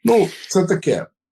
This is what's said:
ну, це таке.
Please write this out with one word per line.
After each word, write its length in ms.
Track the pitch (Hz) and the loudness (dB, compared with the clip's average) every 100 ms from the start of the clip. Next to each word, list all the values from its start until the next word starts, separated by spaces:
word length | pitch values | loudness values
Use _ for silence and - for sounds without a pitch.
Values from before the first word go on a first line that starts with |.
ну, 240 | 226 233 - - - | 2 2 2 -4 -4
це 160 | 190 | -2
таке. 420 | 170 170 - 92 - _ _ | 0 -2 -2 -4 -6 _ _